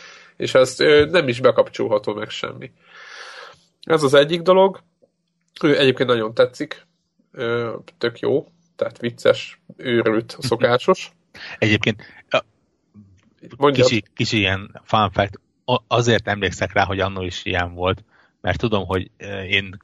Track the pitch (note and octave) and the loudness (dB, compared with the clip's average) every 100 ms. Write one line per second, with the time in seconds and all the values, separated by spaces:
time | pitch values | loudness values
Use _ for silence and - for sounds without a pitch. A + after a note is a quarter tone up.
0 | - - - - A#2+ C3+ B2+ - D3 D3 | -20 -20 -20 -10 0 2 2 2 4 4
1 | D3 F3 C3+ A#2+ - - - - A2+ G#2+ | 4 2 0 2 2 4 0 -2 -2 -2
2 | - G#2 A2 - - A#2+ C3+ _ _ - | -2 -6 -8 -10 -10 -12 -18 _ _ -20
3 | - - - - - - _ _ - D#3+ | -20 -20 -20 -20 -20 -20 _ _ -2 2
4 | C#3 C#3+ D3 E3+ E3+ F#3 F#3+ F#3 _ _ | 4 6 4 2 4 6 4 0 _ _
5 | _ _ _ _ _ - D#3 C#3 C3+ B2 | _ _ _ _ _ -2 2 4 4 2
6 | B2 A#2+ A2 A#2 B2 - D#3 - _ _ | 0 0 0 2 0 0 -12 -12 _ _
7 | _ _ _ - A#2 A#2+ A#2 G#2+ - - | _ _ _ -8 -4 -4 -4 -10 -14 -6
8 | A#2+ A#2 A#2 C3+ - _ _ - - - | -6 -4 -2 -2 -4 _ _ -8 -8 -6
9 | A#2+ A#2 - - - - - - B2+ A#2 | -10 -2 0 0 -4 -18 -20 -12 -2 0
10 | A2+ A2 A#2 - - A2+ A#2+ B2+ - - | 0 -2 -4 -6 -4 0 0 0 0 -2
11 | - _ _ - - - G#2+ G#2 A#2 G#2 | -4 _ _ -20 -16 -2 0 2 0 -4
12 | - - - C3+ - _ _ _ _ G#2 | -8 -20 -4 -4 -4 _ _ _ _ -20
13 | G2 _ _ _ - B2 C#3+ C3 B2+ A2+ | -20 _ _ _ -20 0 2 4 4 2
14 | - - A#2 A2 G2 F#2+ G#2 - - A2 | -4 -6 -2 0 0 -2 -6 -18 -2 0
15 | G2 G#2 G2+ - _ _ - B2 - A#2 | 0 0 -2 -4 _ _ -4 -4 -2 0
16 | A#2 G#2+ G#2 G2+ F#2+ - F#2+ G2+ F#2+ F#2+ | 2 0 -2 -4 -4 -4 -4 -2 -2 -2
17 | F#2+ G2 F#2 - G2 F2+ F2 F2 F2+ F#2 | -4 -6 -10 -8 -6 -4 -4 -4 -2 -2
18 | - _ _ _ F#2 E2+ A#2+ G#2 F2+ F#2+ | -8 _ _ _ -6 -4 -2 -2 -2 -6
19 | - - G2+ G2 F#2 G2 G2 G2 | -6 -14 -14 -12 -4 -4 -4 -12